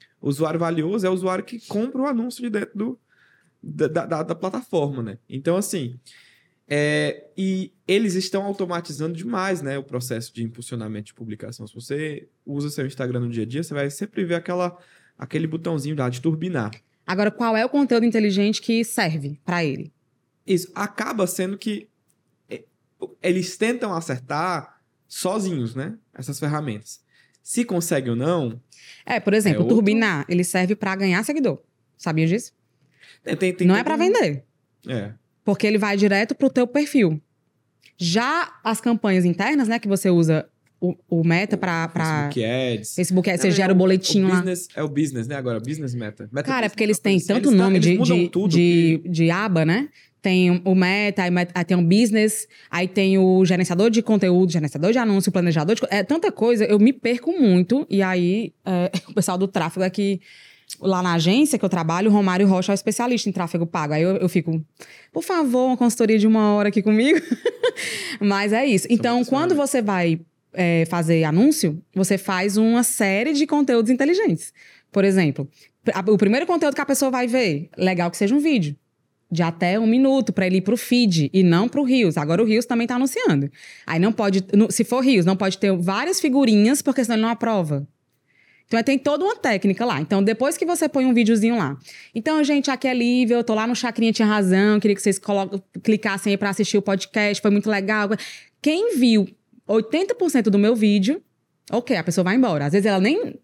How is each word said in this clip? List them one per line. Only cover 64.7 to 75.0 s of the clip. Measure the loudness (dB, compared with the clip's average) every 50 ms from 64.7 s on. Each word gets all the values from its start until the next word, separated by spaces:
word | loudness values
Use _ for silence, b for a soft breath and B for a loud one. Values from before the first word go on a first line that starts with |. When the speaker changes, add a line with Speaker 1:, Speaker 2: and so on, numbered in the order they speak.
| _ B B B B B B B
Speaker 2:
"Por | -8 -6
favor, | -4 -2 0 0 2 2 2 2 2 2
uma | 2
consultoria | 2 2 2 2 2 2 4 4 4
de | 4
uma | 4 4 4 4 4 2
hora | 2 2 0
aqui | 0 0
comigo." | 2 2 2 4 4 4 2 2
<laughs> | 0 -2 -4 -4 -4 -4 -4 -2 -2 -2 -2 -4 -8 -10 -8 -10 -10 -10 -6 -2
Mas | 0 0 0 0 0 0
é | 0 2 2
isso. | 2 2 2 2 2
Speaker 1:
São | 0
Speaker 2:
Então, | 2 2 0 0
Speaker 1:
muitas | 0 0 0
Speaker 2:
quando | 0 0 0 2
Speaker 1:
ferramentas. | 0 0 0 0
Speaker 2:
você | 0 -2
vai, | 0 0 0 0 0 0 -2 -2 -6 _ _ _ _ _
é, | -4 -2 0 2 2 2 0
fazer | 0 -2 -2 0 2 2 2
anúncio, | 2 2 4 4 4 4 4 2 0 -2 -2 -4 -10 _ -4
você | -2 0 0 0 -2
faz | -2 -2 -2 -2 -2 0 0
uma | 2 2 4 4 2
série | 2 0 0 0 0 0 2 0 0 0
de | 0 0 0
conteúdos | 2 2 2 2 2 2 2 2 2
inteligentes. | 2 2 2 2 2 2 2 2 0 -2 -4 -10 b b b b b b b _
Por | 0 2